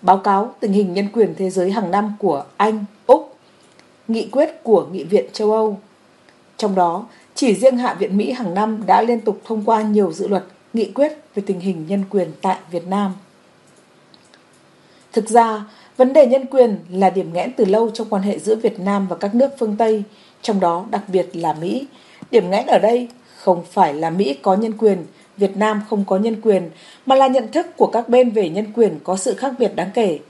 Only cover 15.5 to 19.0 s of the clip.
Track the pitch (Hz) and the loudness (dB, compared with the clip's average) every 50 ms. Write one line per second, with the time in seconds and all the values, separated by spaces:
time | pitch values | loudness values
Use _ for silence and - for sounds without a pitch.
15.5 | 220 214 208 - - - - - _ - 254 254 269 311 285 240 247 269 269 254 | 0 -6 -8 -14 -18 -20 -20 -20 _ 2 2 4 6 6 6 6 4 0 0 -2
16.5 | - 269 247 226 202 175 165 170 180 190 196 185 180 190 180 160 165 175 180 247 | 4 4 4 4 4 -4 -8 -10 -2 2 2 2 2 0 -4 -4 -4 -6 -6 -6
17.5 | 247 - 240 190 190 214 226 226 208 - 220 208 - 196 190 202 - - - 208 | 0 0 0 2 2 2 2 0 -2 -6 -6 -4 -4 -2 -2 -2 -4 -4 0 -2
18.5 | 220 220 233 226 208 - 180 196 202 202 | -2 0 0 -2 -2 -2 -4 -2 -2 -2